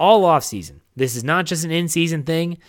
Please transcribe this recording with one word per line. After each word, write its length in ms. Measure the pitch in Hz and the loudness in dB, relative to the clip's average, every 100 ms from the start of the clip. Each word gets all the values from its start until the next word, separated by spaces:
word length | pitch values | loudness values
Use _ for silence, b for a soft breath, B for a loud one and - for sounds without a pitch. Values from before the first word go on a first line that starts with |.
all 240 | 175 220 185 | 4 6 6
off 200 | 151 - | 2 0
season. 360 | 101 78 71 _ - | -8 -12 -16 _ -4
This 180 | 131 120 | -4 -2
is 80 | |
not 220 | 123 170 175 | -2 -2 -2
just 200 | 170 165 | -4 -2
an 60 | |
in-season 520 | 165 170 170 165 160 | -2 -2 0 0 -2
thing. 340 | 147 165 170 170 | -2 -2 -2 -6